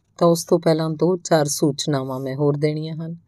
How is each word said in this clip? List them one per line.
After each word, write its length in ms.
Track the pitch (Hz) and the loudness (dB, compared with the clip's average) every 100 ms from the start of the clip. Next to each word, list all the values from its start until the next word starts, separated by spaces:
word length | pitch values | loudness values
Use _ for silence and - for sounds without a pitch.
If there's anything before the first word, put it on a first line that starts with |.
| _ - | _ 0
ਤਾਂ 100 | 170 | 2
ਉਸ 160 | 170 | 2
ਤੋਂ 160 | - 175 | 2 0
ਪਹਿਲਾਂ 300 | 165 160 160 | 2 0 0
ਦੋ 260 | 151 160 180 | 0 0 0
ਚਾਰ 300 | - 165 147 | 2 2 2
ਸੂਚਨਾਵਾਂ 760 | - 156 143 - 139 135 131 | 0 0 0 -2 -2 -2 -6
ਮੈਂ 160 | 135 131 | -6 0
ਹੋਰ 200 | 147 147 | 0 2
ਦੇਣੀਆਂ 380 | 151 151 156 | 0 -2 -6
ਹਨ, 220 | 160 165 170 | -8 -10 -12